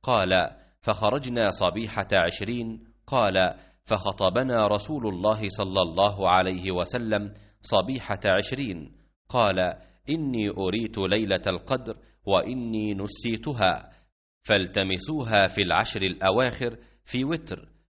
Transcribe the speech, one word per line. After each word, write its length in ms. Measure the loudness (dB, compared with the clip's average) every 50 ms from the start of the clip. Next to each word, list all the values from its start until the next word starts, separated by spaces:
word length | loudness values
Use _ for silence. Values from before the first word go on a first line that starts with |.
قال: 480 | 0 0 2 2 2 4 2 2 2 0 -4 -16 -20 _ _ _
"فخرجنا 680 | -2 -2 -2 0 0 0 0 0 -4 -4 0 2 2 0
صبيحة 600 | 2 2 0 0 2 0 -6 -4 -4 -6 -2 2
عشرين." 720 | 4 4 4 2 0 -4 -6 -4 -4 -6 -6 -8 -10 -12 -16 -20 _ _ _
قال: 480 | -2 0 2 2 4 4 4 2 2 0 -6 -18 _ _ _ _
"فخطبنا 840 | -2 -2 0 0 -4 -2 2 2 2 2 2 0 2 2 2 2 2
رسول 380 | 2 0 -2 -4 -6 -4 -4
الله 420 | -4 -4 0 0 0 0 0 -2 -6
صلى 340 | -4 -4 -4 0 2 2
الله 480 | 0 2 4 2 2 2 2 0 2 4
عليه 420 | 4 4 4 2 -2 -4 -4 -4
وسلم 600 | -2 -2 -4 -2 -4 -6 -2 -2 -2 -2 -2 -6 -12 -18 -20 -20 _ _
صبيحة 600 | -4 2 2 2 2 2 -6 -8 -4 -6 -6 -2 2
عشرين." 680 | 2 2 2 2 -2 -6 -6 -6 -6 -6 -10 -12 -16 -20 -20 _ _ _ _ _ _
قال: 300 | 0 2 2 4 4 2 0 0 -2 -6 -16 _ _ _ _ -4
"إني 380 | -4 -2 -2 -2 -2 0 -2 -2
أريت 500 | -2 -2 -2 -2 -2 -2 -4 -4 -4 -2
ليلة 440 | 0 0 2 0 2 0 -2 0 0
القدر 500 | -2 -4 -4 -2 -4 -4 -4 -4 -8 -12 -12 _ _ _ _ _
وإني 680 | 2 2 2 2 0 -6 -6 -6 -4 -4 -2 -2 -2 -2
نسيتها، 960 | -4 -4 -6 -8 -6 -4 -4 -4 -4 -4 -6 -2 2 2 2 2 0 -8 -18 -20 _ _ _ _ _ _ _ _ _
فالتمسوها 1040 | _ 2 2 2 2 0 0 -2 0 0 -2 -4 -4 -6 -6 -4 -2 2 4 4 4 4
في 140 | 2 0
العشر 400 | 0 2 2 2 2 0 -2 -2
الأواخر 760 | -2 -2 -2 0 0 2 4 4 2 0 -2 -4 -6 -6 -6 -8 -20 _ _ _ _
في 200 | -8 -4 -4 -2
وتر 440 | -2 -4 -6 -6 -10 -12 -12 -12 -20 _ _ _